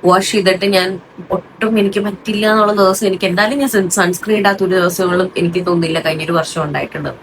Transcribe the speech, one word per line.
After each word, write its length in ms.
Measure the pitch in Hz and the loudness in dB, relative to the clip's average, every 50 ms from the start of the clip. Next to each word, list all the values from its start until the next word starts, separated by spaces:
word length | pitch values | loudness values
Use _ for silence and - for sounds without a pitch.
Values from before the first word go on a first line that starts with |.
| - | 4
വാഷ് 280 | 175 180 190 196 - - | 4 4 4 2 0 0
ചെയ്തിട്ട് 340 | 214 190 190 190 185 190 | 0 2 2 0 2 0
ഞാൻ 220 | 196 202 185 185 185 190 180 - - - - 175 - | 0 2 2 0 0 -4 -8 -10 -16 -20 -20 -8 -6
ഒട്ടും 480 | - 190 - - - - - 220 226 214 | -6 -6 -6 -10 -8 -4 -2 0 2 2
എനിക്ക് 220 | 202 202 196 214 | 2 2 0 -2
പറ്റില്ല 500 | 202 208 196 - - - 214 208 208 214 214 | -4 -4 -6 -8 -8 -6 -4 0 2 2 4
എന്നുള്ള 200 | 214 214 208 208 | 4 2 2 4
ദിവസം 340 | 202 196 190 190 190 - | 4 4 4 2 2 0
എനിക്ക് 180 | 190 185 180 - | -2 -2 0 -2
എന്തായാലും 340 | 185 180 180 208 214 262 285 | -2 0 2 0 0 0 0
ഞാൻ 100 | 277 269 | -2 0
സൺ-, 200 | 247 208 190 175 | 0 0 0 0
സൺസ്ക്രീൻ 500 | - 208 185 175 180 - - 208 220 208 | 0 0 0 0 0 -2 -2 -2 0 2
ഇടാത്ത 260 | 202 202 196 196 196 | 2 0 2 2 0
ഒരു 100 | 185 185 | 0 2
ദിവസങ്ങളും 540 | 185 175 180 180 - 185 180 180 180 185 185 - | 2 2 0 0 0 0 0 2 0 0 -2 -2
എനിക്ക് 300 | - 175 170 170 180 175 | -2 -2 0 -2 -2 -2
തോന്നുന്നില്ല 340 | 180 175 170 165 160 160 165 | 0 0 0 0 0 -2 -2
കഴിഞ്ഞൊരു 320 | 160 160 160 156 156 156 170 | -2 -2 -2 -2 -4 -2 -2
വർഷം 300 | 165 160 - - 165 156 | -2 -2 -2 -4 -4 -4
ഉണ്ടായിട്ടുണ്ട്. 500 | 151 143 139 135 - - 151 147 139 127 - | -4 -4 -4 -6 -6 -8 -8 -8 -8 -10 -12